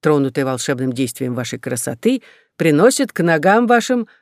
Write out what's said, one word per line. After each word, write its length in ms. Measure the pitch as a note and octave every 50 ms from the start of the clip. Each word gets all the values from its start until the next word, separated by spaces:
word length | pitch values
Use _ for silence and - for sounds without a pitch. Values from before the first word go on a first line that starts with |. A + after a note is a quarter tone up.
тронутые 440 | - D#3 D3+ C#3+ C#3 C3+ B2 D3 C#3
волшебным 480 | C3 C3 A#2+ - - C#3 B2 C3 C3 B2
действием 420 | B2 C3+ A#2 - - C3 B2 B2
вашей 240 | B2 B2 - - B2
красоты, 640 | - B2+ B2+ A#2 - - B2+ A#2 - A3 C4 A#3 - - - _ _ _ _
приносят 560 | - E3 E3 D3 D3 F#3 B3+ C#4 - C#4 A3 -
к 100 | - E3+
ногам 440 | E3+ E3 D#3 D3 F#3 G3+ A#3 A#3+
вашим 420 | A3+ A#3+ A#3 A3+ - B3+ B3 A3 - _ _